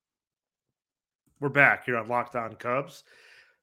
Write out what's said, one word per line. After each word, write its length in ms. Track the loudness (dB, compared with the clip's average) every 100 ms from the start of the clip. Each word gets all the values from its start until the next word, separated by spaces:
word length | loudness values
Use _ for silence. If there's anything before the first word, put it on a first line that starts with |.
| _ _ _ _ _ _ _ _ _ _ _ _ _ -8
We're 120 | 0
back 340 | 6 6 6
here 120 | 0 -4
on 120 | -2
Locked 260 | -4 -4
On 220 | -6 -8 -8
Cubs. 480 | -4 -4 -4 -12 -20 -20 -20 -20 -20 _